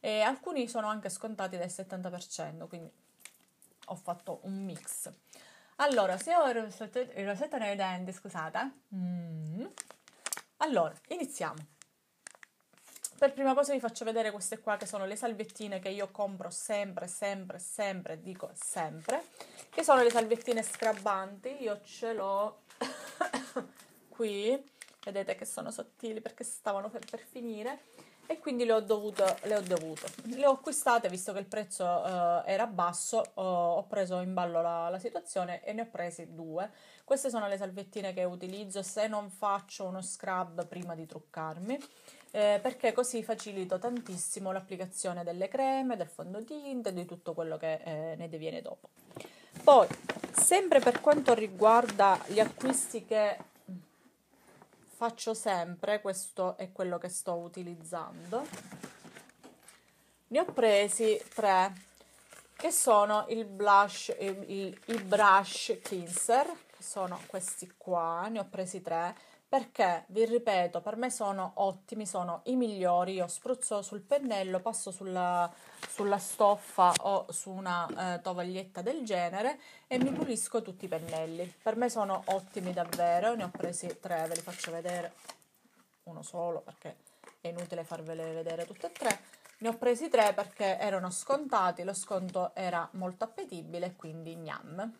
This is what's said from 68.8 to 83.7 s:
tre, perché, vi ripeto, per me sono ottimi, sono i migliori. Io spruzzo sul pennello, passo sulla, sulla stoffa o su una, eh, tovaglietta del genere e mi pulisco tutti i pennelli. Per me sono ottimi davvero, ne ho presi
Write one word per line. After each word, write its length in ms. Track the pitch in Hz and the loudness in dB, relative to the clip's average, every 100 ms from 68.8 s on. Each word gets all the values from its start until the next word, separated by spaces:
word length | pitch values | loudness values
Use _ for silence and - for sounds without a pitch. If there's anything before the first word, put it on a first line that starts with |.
tre, 340 | 185 165 175 - - - _ | -2 -2 -2 -6 -18 -20 _
perché, 540 | 269 233 - 190 170 - | 0 0 2 4 4 -2
vi 180 | 196 226 | 2 4
ripeto, 560 | 233 233 190 175 175 | 4 4 4 4 0
per 160 | 190 214 | -6 -4
me 120 | 247 | -4
sono 440 | 247 208 196 185 - | -2 -2 -2 -4 2
ottimi, 500 | 196 190 - 220 208 | 0 0 -10 -8 -4
sono 360 | 190 175 170 - | -4 -4 -4 -2
i 120 | 254 | 0
migliori. 560 | 240 202 180 175 180 | 0 2 4 4 2
Io 140 | 190 175 | 0 -2
spruzzo 520 | - 240 254 - 208 | -4 -4 -4 -2 -4
sul 200 | 202 208 | -4 -12
pennello, 580 | - 285 269 208 190 180 | 0 0 2 -2 0 -2
passo 320 | 180 196 - | -2 -4 -6
sulla, 580 | 185 190 185 180 175 175 - - - - | -8 -4 0 2 2 2 -2 -20 -14 -12
sulla 300 | - 202 202 | -2 2 2
stoffa 720 | - - 208 208 - - 180 170 | 0 4 6 6 0 6 6 6
o 280 | 196 196 - | 2 0 -2
su 200 | 170 - | -8 -8
una, 640 | 190 185 175 165 165 185 175 | -8 -4 -2 -2 -4 -4 -4
eh, 60 | |
tovaglietta 600 | 185 180 180 185 190 185 | -4 -4 -4 -6 -8 -8
del 240 | 185 311 233 | -4 -4 -2
genere 520 | 185 175 185 240 302 - - _ | 0 0 0 -2 -4 -12 -20 _
e 120 | 254 | 0
mi 120 | 254 | 2
pulisco 500 | - 277 226 - 233 | 0 -2 -2 -2 -4
tutti 220 | 202 180 | -4 -10
i 60 | 190 | -6
pennelli. 640 | 160 165 160 160 165 175 - | -6 -4 -6 -4 -6 -8 -4
Per 140 | 220 220 | -2 0
me 120 | 247 | 0
sono 340 | 226 196 190 190 | 0 0 -2 0
ottimi 480 | 190 185 - 180 | -2 -2 -6 -4
davvero, 600 | 175 170 170 175 170 214 233 | -2 -4 2 2 4 2 0
ne 100 | 180 | -4
ho 40 | |
presi 500 | - 175 | -6 -6